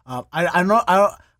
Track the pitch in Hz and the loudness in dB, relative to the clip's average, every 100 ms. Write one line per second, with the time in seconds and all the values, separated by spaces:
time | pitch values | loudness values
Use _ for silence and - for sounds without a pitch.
0 | - 127 - 156 175 165 185 220 226 185 | -14 -14 -10 -4 -2 0 2 0 2 2
1 | 202 - _ _ | 2 -2 _ _